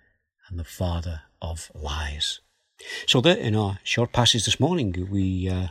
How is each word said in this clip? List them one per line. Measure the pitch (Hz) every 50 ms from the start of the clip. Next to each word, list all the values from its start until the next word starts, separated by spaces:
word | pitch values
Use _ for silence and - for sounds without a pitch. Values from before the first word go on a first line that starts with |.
| _ _ _ _ _ _ _ _ _
and | - 92
the | 85 80
father | - - - 95 87 87 85 82 87 80 76 - _ _ -
of | - 82 82 80 - - -
lies." | 78 76 73 76 76 76 73 76 76 - - - - _ _ _ _ _ _ _ - - - - - -
So | - - 131
there, | 117 165 180
in | - 135 117 104
our | 110 104 95 98 - -
short | - - - 120 -
passage | - 123 120 113 - 117 -
this | 110 - -
morning, | 123 160 185 170 120 95 87 92 92 95
we, | 104 98 95 95 92 92 92
uh, | 92 92 92 92 90